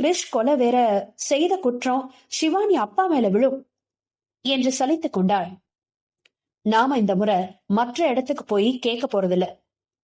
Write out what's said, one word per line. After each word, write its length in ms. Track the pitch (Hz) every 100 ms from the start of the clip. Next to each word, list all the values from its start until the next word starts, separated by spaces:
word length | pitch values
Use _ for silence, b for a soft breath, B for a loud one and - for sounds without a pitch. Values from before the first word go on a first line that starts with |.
கிரிஷ் 300 | 269 349 -
கொலை 260 | 254 233 294
வேற, 540 | 240 247 233 202 196
செய்த 420 | - - 285 339 381
குற்றம் 580 | 254 247 262 262 262 B B -
சிவானி 340 | 311 359 427
அப்பா 320 | 339 208 - 381
மேல 220 | 302 220
விழும் 380 | 196 262 269 - _ _ _ _ _ _ _
என்று 300 | 254 269 254
சலித்துக் 400 | 262 262 320 320
கொண்டாள். 360 | 202 185 202 175 190 _ _ _ _ _ _ _ _ _ _
நாம 380 | 214 220 254 285
இந்த 180 | 202 185
முறை 280 | 208 190 185 - -
மற்ற 420 | 202 240 247 330
இடத்துக்கு 360 | 247 262 285
போய் 340 | - 208 214 254
கேட்க 420 | 240 240 262 202
போறதில்ல. 260 | 190 180 180 - _ _ _ _